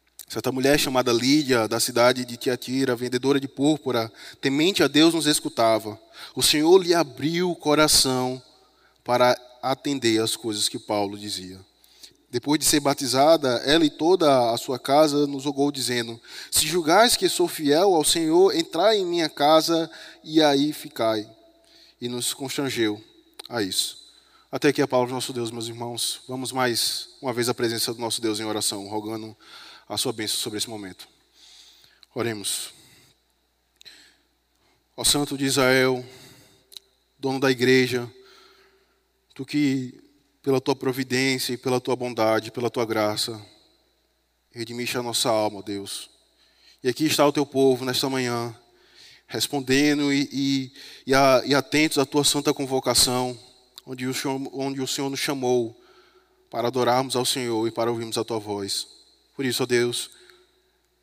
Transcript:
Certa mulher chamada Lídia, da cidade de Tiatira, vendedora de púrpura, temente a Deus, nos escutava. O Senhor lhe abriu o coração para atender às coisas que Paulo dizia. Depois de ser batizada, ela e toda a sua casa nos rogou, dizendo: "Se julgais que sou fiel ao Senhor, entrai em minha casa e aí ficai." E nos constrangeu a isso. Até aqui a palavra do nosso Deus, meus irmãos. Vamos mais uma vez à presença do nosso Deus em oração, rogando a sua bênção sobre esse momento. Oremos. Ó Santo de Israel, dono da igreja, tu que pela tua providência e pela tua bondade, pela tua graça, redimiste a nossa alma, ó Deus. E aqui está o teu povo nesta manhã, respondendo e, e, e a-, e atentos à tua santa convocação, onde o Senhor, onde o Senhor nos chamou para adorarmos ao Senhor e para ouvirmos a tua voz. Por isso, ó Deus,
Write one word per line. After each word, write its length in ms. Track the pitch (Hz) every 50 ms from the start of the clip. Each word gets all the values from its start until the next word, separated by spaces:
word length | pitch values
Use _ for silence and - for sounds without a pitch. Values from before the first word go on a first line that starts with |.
| _ _ _ - -
Certa 240 | - - 113 - 127
mulher 280 | 127 131 127 139 147 143
chamada 320 | - 143 131 127 123 123
Lídia, 560 | 117 117 120 131 143 156 147 127 131 117 110 107
da 100 | 113 117
cidade 460 | - - 120 117 120 123 127 127 123
de 140 | 120 120 117
Tiatira, 580 | - 135 123 - - 120 127 135 135 127 123
vendedora 420 | 117 123 123 151 147 127 135 139 135
de 80 | 135
púrpura, 640 | 131 - - 139 151 156 143 - 127 120 117 113 117 - - - - - -
temente 420 | - 139 135 147 156 190 202 -
a 60 | 156 135
Deus, 240 | 131 147 160 165
nos 140 | 165 165 143
escutava. 720 | 147 143 - - 147 - - 113 113 113 107 101 107 104 - _ _ - - - - -
O 80 | 131
Senhor 400 | 123 - - 147 156 165 185 190
lhe 120 | 180 170 170
abriu 560 | 170 151 139 117 - 139 156 170 175 180 180
o 60 | 160
coração 840 | - - 151 147 151 151 151 - - - 135 131 127 127 127 131 127 - _ _ _ _ _ _ _ _ _ _ _ -
para 340 | - 123 123 123 123 123 - - - - -
atender 580 | - 127 135 - - 147 143 135 - 117 110 110
às 160 | 110 110 -
coisas 320 | - - 113 107 104 104 -
que 100 | - -
Paulo 400 | - - 107 104 101 98 104 101
dizia. 400 | 104 104 98 95 92 92 95 95 - _ _ _ _ _ _ _ - - _ _ _ _
Depois 280 | - 123 - 139 151 156
de 80 | 135
ser 140 | - 156 147
batizada, 840 | 139 139 135 - 143 120 123 131 143 156 165 156 143 127 120 113 -
ela 180 | 131 151 170
e 60 | 160 147
toda 640 | - - 156 165 190 185 165 147 135 127 120 113
a 60 | 117 117
sua 200 | - - 131 123
casa 480 | - - 139 151 160 151 143 147 147
nos 200 | 139 139 135 131
rogou, 260 | 147 139 139 143 143
dizendo: 480 | 143 135 120 123 123 120 117 117 113 117 - - - - - -
"Se 160 | - - 156
julgais 500 | 156 165 180 160 143 170 202 233 240 -
que 140 | - 190 165
sou 180 | - - 180 170
fiel 460 | - - 156 143 143 160 196 202 180
ao 100 | 156 147
Senhor, 500 | - - 170 165 156 160 175 190 190 -
entrai 440 | 165 160 - - 160 185 220 220 202
em 80 | 185
minha 200 | 175 175 170 160
casa 640 | 151 - - 143 151 160 160 160 160 165 160 160 160 - - - - - -
e 200 | - 160 156 160
aí 280 | 156 147 139 139 143 151
ficai." 560 | 147 - - 143 - - 113 110 110 107 104 - - _ _ _ _ _ _ _ _ - _ _ _ -
E 120 | 120 120
nos 240 | 123 123 120 - -
constrangeu 680 | - 139 127 - - 139 131 110 117 113 104 104 104 - _ _ _ _ _ _ - - -
a 140 | 123 117
isso. 420 | 101 92 90 - - - - - - _ _ _ _ _ _ _ _ -
Até 160 | - - - 147
aqui 140 | 135 147
a 60 | 139 -
palavra 240 | 139 127 123 120
do 20 | 131
nosso 180 | 123 117 -
Deus, 180 | 131 120 117 113
meus 160 | 117 120 113
irmãos. 540 | 117 117 117 117 120 120 117 - - - - - -
Vamos 240 | 127 131 131 120
mais 560 | 131 131 127 123 117 - - - - - - - - -
uma 100 | 139 131
vez 160 | 113 120 117 120
à 60 | 123
presença 400 | - 123 113 113 113 - 127 117
do 60 | 117
nosso 200 | 120 110 107 -
Deus 200 | 113 110 107 104
em 40 | 110
oração, 420 | 107 107 107 101 - 110 101 98 98
rogando 460 | 107 110 104 107 113 110 110 110 107 _ - - - - - - - - _ -
a 80 | 107
sua 160 | 101 - 131
bênção 240 | 113 110 107 101 -
sobre 220 | - - 117 107 104
esse 100 | - 120
momento. 400 | 113 104 101 92 90 - - - _ _ _ _ _ _ - - - - - - _ _ _ _ _ _ _ _ -
Oremos. 540 | 127 110 117 110 104 95 - - - - - - - _ _ _ _ _ _ _ _ _ _ _ _ _ _ _ _ _ _ _ _ - - - - _ _ _ _ _ _ _ _ _ _ _ _ _ _ _ _ _ _ _
Ó 100 | - 117
Santo 340 | - - 143 147 - 143 135
de 80 | 139
Israel, 580 | 135 123 135 131 127 131 131 131 131 127 127 123 - - - - - - - _ _ _ _ _ _ - - _ _ _ _ _ _ _ _
dono 220 | 135 135 131 131
da 100 | 139 135
igreja, 600 | 131 120 123 127 131 131 127 123 123 123 120 117 - - - - - - - _ _ _ _ _ _ _ _ _ _ _ _ _ _ _ _ _ -
tu 100 | - 131
que 560 | - - 147 147 135 135 135 127 123 - - _ _ _ _ _ _ _ _
pela 200 | - 139 151 160
tua 160 | - 143 131
providência 800 | - 131 135 123 139 131 123 123 127 135 135 131 127 - - 123
e 20 |
pela 240 | 120 - 135 127 127
tua 160 | - 135 123
bondade, 560 | 120 123 123 117 113 110 110 110 110 110 113
pela 180 | - 123 117 113
tua 160 | - 127 117
graça, 580 | 110 113 110 107 107 107 107 - 120 113 107 104 - _ _ _ _ _ _ _ _ _ _ _ _ _ _ _ _ _ _ _ _
redimiste 440 | - 120 113 117 120 120 123 120 -
a 60 | 127
nossa 260 | 120 120 113 - - 127
alma, 300 | 110 107 107 104 104 98
ó 40 |
Deus. 460 | - 104 101 98 98 98 - - - - _ _ _ _ _ _ _ _ _ _ _ _ _ _ -
E 40 | 127
aqui 160 | 120 - 156
está 200 | 151 - - 147
o 60 | 147
teu 120 | 143 151 143
povo 400 | - - 135 135 135 127 120 131
nesta 240 | 131 123 - 143 135
manhã, 480 | 135 131 127 123 120 120 117 117 113 - _ _ _ _ _ _ _ - - - - _ _
respondendo 840 | - - 113 - - 143 143 127 120 127 139 147 151 147 147 143 143
e, 160 | 139 139 135 -
e, 400 | 120 135 139 139 139 135 131 127 - - - - - - - 127
e 60 | 135
a-, 280 | 135 139 135 131 120 -
e 80 | 127
atentos 460 | 139 - - - - 147 156 156 - 147
à 80 | 135
tua 160 | - - 147
santa 320 | 139 - - 147 139 151 139
convocação, 840 | - 139 131 135 131 - 131 120 - - 131 123 123 127 127 123 117 - - _ _ _ _ - - -
onde 220 | 131 131 123 127
o 80 | 131 127
Senhor, 260 | - - 143 135 135 139 135
onde 280 | - 135 135 139 139 139
o 60 | 131
Senhor 240 | 123 - 147 139 139
nos 80 | 135 131
chamou 580 | - - 143 135 127 123 123 123 117 110 110 _ _ _ _ _ _ _ _ _ _ _ _ _ _ _
para 200 | - 117 113 120
adorarmos 480 | 127 127 120 120 123 131 135 127 127
ao 80 | 123 127
Senhor 420 | - - 135 123 117 113 110 113
e 60 | 113
para 180 | - 120 117 117
ouvirmos 260 | 120 117 113 113 107
a 60 | 117
tua 160 | 110 - 117 110
voz. 480 | 101 104 101 101 98 98 - - - - - _ _ _ _ _ _ _ _
Por 100 | - 135
isso, 200 | 127 117 - 127
ó 20 |
Deus, 440 | 120 123 120 120 120 120 - - - - _ - - - _ _ _ _ _ _ _ _ _ _ _ _ _